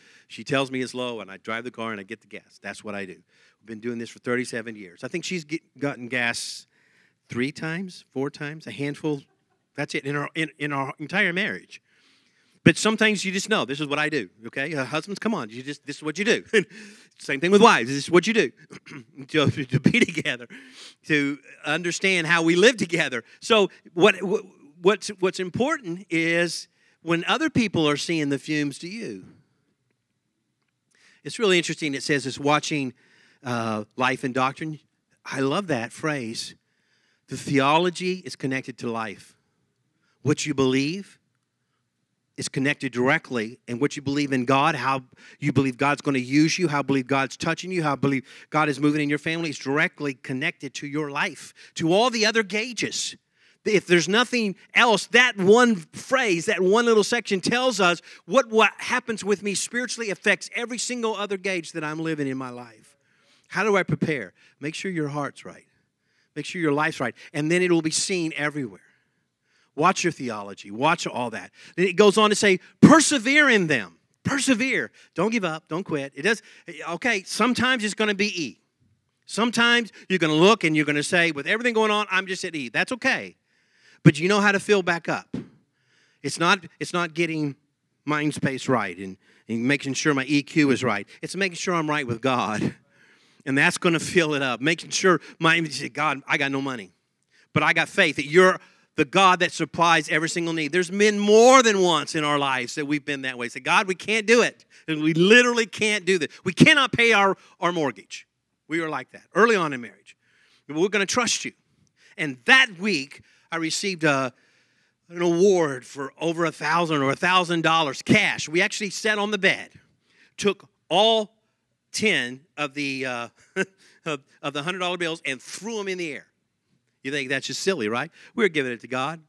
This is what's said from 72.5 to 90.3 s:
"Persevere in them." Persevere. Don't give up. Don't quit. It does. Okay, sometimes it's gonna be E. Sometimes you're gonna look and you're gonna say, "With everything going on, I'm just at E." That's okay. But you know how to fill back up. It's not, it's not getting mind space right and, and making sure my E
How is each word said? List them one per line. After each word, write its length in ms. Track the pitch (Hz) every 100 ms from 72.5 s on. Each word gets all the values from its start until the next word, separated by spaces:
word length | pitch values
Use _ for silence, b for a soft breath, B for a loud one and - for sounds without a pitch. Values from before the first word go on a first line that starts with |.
| 185 b b
"Persevere 680 | - 311 - 294 214 294 285
in 200 | 220 165
them." 300 | 131 90 - _ _
Persevere. 680 | - 277 254 226 262 196 110 b b
Don't 160 | - 208
give 140 | 226
up. 240 | 180 156 -
Don't 160 | 160
quit. 280 | - 156 139
It 80 | 139
does. 200 | 180 226 B B - 156 160
Okay, 320 | 170 254 208
sometimes 640 | - - 226 233 247 262
it's 100 | 208
gonna 200 | 185 214
be 120 | 196 208 180
E. 180 | 131 - _ _ _ _ _ _ -
Sometimes 640 | - 240 233 233 240 226 B B
you're 100 | 185
gonna 160 | 160
look 300 | 156 185 226
and 120 | 165 156
you're 80 |
gonna 200 | 151 147
say, 260 | 139 180 170
"With 160 | 143 143
everything 260 | 220 240
going 200 | 220 220
on, 140 | 208 202
I'm 160 | 185 185
just 180 | 185
at 100 | 185
E." 140 | 160 120
That's 240 | 147 185
okay. 440 | 247 262 196 95 - _ b b b b b
But 160 | 147 139
you 100 | 180
know 120 | 208
how 120 | 202
to 80 | 196
fill 220 | - 202
back 260 | 180 170 170
up. 260 | 120 - - - _ _ _ _ _ _ _
It's 160 | 139 -
not, 280 | 170 196 165 _
it's 140 | 151
not 220 | 175 170
getting 400 | 156 170 160 147 131 _ _ _ _
mind 300 | 139 151 151
space 340 | - 147 131 -
right 300 | 123 98 87
and, 180 | 98 92 b b b
and 160 | 113
making 300 | 120 143 139
sure 180 | 127 156
my 100 | 139
E 160 | 131